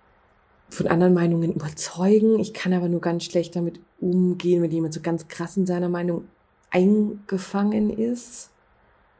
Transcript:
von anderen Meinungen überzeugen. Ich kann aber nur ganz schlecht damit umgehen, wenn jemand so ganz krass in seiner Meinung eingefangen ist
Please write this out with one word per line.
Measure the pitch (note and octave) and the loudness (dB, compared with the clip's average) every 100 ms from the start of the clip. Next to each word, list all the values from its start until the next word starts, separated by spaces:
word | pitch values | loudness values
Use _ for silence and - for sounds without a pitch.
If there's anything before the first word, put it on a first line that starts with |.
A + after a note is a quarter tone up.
| _ _ _ _ _ _ _ | _ _ _ _ _ _ _
von | - - | -6 0
anderen | E3+ F3+ | 4 4
Meinungen | F3+ E3+ E3+ E3 | 4 4 0 0
überzeugen. | D#3+ D3+ - - E3 F#3 G#3+ A3 A3 | -4 -6 -8 -10 -2 4 6 6 2
Ich | G#3+ | 0
kann | - F3+ | -4 -2
aber | F3+ F3 | 0 0
nur | F3 | -2
ganz | F3 E3+ | -2 -4
schlecht | E3+ F3+ E3 F3+ | -2 -2 -2 -4
damit | E3+ E3 _ _ | -6 -8 _ _
umgehen, | F3+ F#3 F3+ F3+ F3 F3 | 0 2 2 0 0 2
wenn | E3+ | 2
jemand | D#3+ D#3+ | 0 -4
so | D#3 | -4
ganz | E3 E3 E3 | -4 -4 -6
krass | - E3+ - | -10 -6 -2
in | F#3 | 0
seiner | F3 F3 | 0 -2
Meinung | F3 F3 E3+ - _ _ _ _ | -2 -2 -4 -8 _ _ _ _
eingefangen | F#3 F#3 G#3 G#3 G#3+ - F#3+ F#3+ G3 G#3 G#3+ G#3+ | 2 4 4 2 -4 -6 -6 -4 -2 0 0 -2
ist | G#3+ A3+ A#3+ - - - _ _ _ _ _ _ _ | -2 -2 -4 -8 -14 -16 _ _ _ _ _ _ _